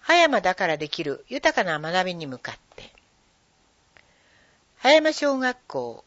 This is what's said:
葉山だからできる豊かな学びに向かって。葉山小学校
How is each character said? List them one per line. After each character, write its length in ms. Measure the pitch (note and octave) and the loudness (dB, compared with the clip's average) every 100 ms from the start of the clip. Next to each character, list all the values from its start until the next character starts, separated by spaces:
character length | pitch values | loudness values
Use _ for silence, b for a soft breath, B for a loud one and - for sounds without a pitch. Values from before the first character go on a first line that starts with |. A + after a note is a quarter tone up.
葉 140 | - E4+ | 2 4
山 260 | E4 B3 | 4 2
だ 140 | F3+ F#3 | 0 0
か 120 | F#3 | -2
ら 100 | D3+ | -2
で 120 | D3+ | -6
き 120 | - D#3 | -6 -6
る 200 | C3+ - | -6 -8
豊 260 | C4 D#4 D4+ | -4 -2 0
か 80 | |
な 160 | F#3+ D3+ | -2 -2
学 280 | D#3 F3+ F#3 | -2 -2 -2
び 80 | F3 | -4
に 120 | D3+ | -10
向 100 | B2+ | -10
か 140 | - | -12
っ 40 | - _ - | -16 _ -20
て。 160 | - _ _ _ _ _ _ _ _ _ _ _ b b b b b b b _ | -20 _ _ _ _ _ _ _ _ _ _ _ b b b b b b b _
葉 160 | B3+ | 6
山 220 | D#4 D#4 | 6 6
小 240 | D4+ C#4+ C4+ | 0 0 0
学 280 | B3+ B3 _ | -2 -4 _
校 380 | C#3 A#2+ A2+ | -8 -8 -10